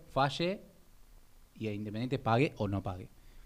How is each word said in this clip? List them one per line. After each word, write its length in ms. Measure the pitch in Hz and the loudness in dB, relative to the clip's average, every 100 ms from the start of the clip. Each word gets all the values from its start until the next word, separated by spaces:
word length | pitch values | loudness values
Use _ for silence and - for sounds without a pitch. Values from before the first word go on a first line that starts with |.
| - | -4
falle 500 | 131 139 - 175 214 - - - - - - - - - | 2 2 2 -2 -2 -10 -20 -20 -20 -20 -20 -20 -20 -20
y 140 | - 110 | -6 -4
Independiente 500 | 104 107 110 123 135 | -4 -4 -4 -2 0
pague 360 | 113 120 143 - | 4 4 4 2
o 100 | 101 | 0
no 140 | 98 | 0
pague? 260 | 98 92 113 - - - | -2 -8 -10 -18 -20 -18